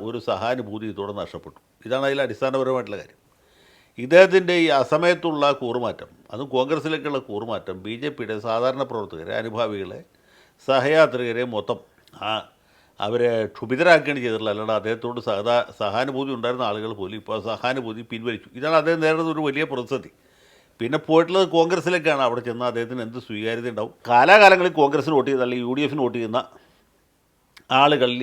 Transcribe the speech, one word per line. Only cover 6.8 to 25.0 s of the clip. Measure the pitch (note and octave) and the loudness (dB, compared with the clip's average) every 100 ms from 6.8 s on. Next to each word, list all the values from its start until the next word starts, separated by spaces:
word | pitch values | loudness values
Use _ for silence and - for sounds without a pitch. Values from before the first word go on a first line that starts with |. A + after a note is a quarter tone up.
| D3+ D#3 C#3+ C#3 | -4 -6 -4 -6
കൂറുമാറ്റം, | - G#2 A2+ G2+ - F#2 | -6 -8 -6 -8 -8 -4
ബി | G2 A#2 | -2 -2
ജെ | D3 C#3 | -4 -6
പിയുടെ | A2 G#2+ A2+ | -6 -6 -2
സാധാരണ | A2+ B2 C3 | 0 0 0
പ്രവർത്തകരെ, | B2+ A#2 G2 D#2+ E2+ A2 | -4 -6 -8 -10 -6 -6
അനുഭാവികളെ, | A2+ A2 A2+ G2+ F#2 A#2 F3 _ _ _ _ _ - | -4 -4 -2 -4 -8 -12 -16 _ _ _ _ _ 0
സഹയാത്രികരെ | C3+ C3+ D#3 D3+ B2 B2 A#2 B2 A2 | 2 4 6 4 2 -4 -4 -4 -4
മൊത്തം, | G2 A#2 - _ _ - G2+ | -6 -8 -10 _ _ -12 -6
ആ, | A2 - _ _ _ _ - | -6 -8 _ _ _ _ -8
അവരെ | G2+ A#2+ A#2+ A2+ G#2+ | -4 0 0 0 -4
ക്ഷുഭിതരാക്കുകയാണ് | - A2+ B2+ E3+ D#3+ D3 C#3 | -8 -6 0 6 6 4 -4
ചെയ്തിട്ടുള്ളത്. | A#2+ A2 A2 | -4 -2 -4
അല്ലാണ്ട് | G#2 A2 A2 | -4 -2 -2
അദ്ദേഹത്തോട് | G#2+ A2+ A#2+ A#2+ A#2 | -2 -6 -6 -6 -4
സഹതാ-, | G2+ G#2+ A#2+ - - | -2 2 2 0 -4
സഹാനുഭൂതി | G#2 G#2+ C3+ C3 C3+ B2+ | -4 -2 -2 -4 -6 -4
ഉണ്ടായിരുന്ന | A#2 B2+ A#2+ | -4 -2 -4
ആളുകൾ | G#2 A2 | -4 -6
പോലും | G#2 F#2+ G#2+ | -8 -10 -10
ഇപ്പോൾ | G#2+ A2 | -8 -6
ആ | G#2+ | -6
സഹാനുഭൂതി | G#2+ B2 C3 A#2 A2 A#2 | -6 -4 -4 -6 -12 -12
പിൻവലിച്ചു. | A#2 A#2 G#2+ - A#2+ | -10 -8 -8 -12 -8
ഇതാണ് | D3 D#3+ | 0 2
അദ്ദേഹം | D3+ E3 | 2 2
നേരിടുന്ന | D#3 D#3+ E3 D#3 | 2 0 -2 -2
ഒരു | D#3 | -4
വലിയ | C#3 D#3 | -2 -4
പ്രതിസന്ധി. | C3 A#2+ C3 - _ _ _ _ _ _ _ | -6 -6 -8 -8 _ _ _ _ _ _ _
പിന്നെ | A2+ D3+ D#3 | -4 -4 4
പോയിട്ടുള്ളത് | D#3+ E3+ F#3+ F#3 | 4 4 2 2
കോൺഗ്രസിലേക്കാണ്. | E3 E3 F3+ D#3+ F3+ D#3 C#3+ B2+ | 2 2 0 0 0 0 0 0
അവിടെ | A#2+ A#2+ | -2 -4
ചെന്ന് | A#2 B2 | -4 -4
അദ്ദേഹത്തിന് | A#2 A#2 B2+ A2+ | -4 -6 -8 -10
എന്ത് | A#2+ - | -12 -10
സ്വീകാര്യത | G#2 A2 A2+ A#2+ | -6 -4 -4 -6
ഉണ്ടാവും? | G#2+ A2+ - - | -8 -8 -10 4
കാലാകാലങ്ങളിൽ | B2 D#3+ G#3 G3+ F#3 F3 D#3 | 6 10 10 10 8 4 2
കോൺഗ്രസിന് | C#3 D3 | 2 2